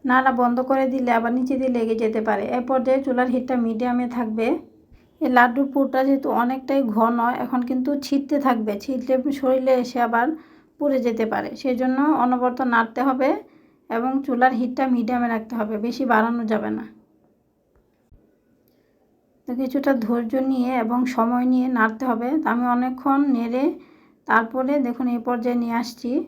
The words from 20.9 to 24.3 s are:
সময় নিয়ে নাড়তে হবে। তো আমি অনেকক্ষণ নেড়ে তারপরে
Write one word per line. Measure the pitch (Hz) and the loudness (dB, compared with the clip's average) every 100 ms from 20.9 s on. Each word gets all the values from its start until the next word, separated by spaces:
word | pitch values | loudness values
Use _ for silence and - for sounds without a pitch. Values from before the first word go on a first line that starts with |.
| 247 254 - | 0 0 0
সময় | 226 247 254 | 0 2 2
নিয়ে | 254 254 247 | 2 2 2
নাড়তে | 220 220 254 | 0 0 -2
হবে। | 220 240 311 | -2 0 0
তো | 311 | 0
আমি | 240 247 240 | 0 0 0
অনেকক্ষণ | 254 254 285 269 285 240 | -2 -2 0 2 2 0
নেড়ে | 233 247 302 - - - _ _ | 0 0 -2 -2 -16 -20 _ _
তারপরে | - | 2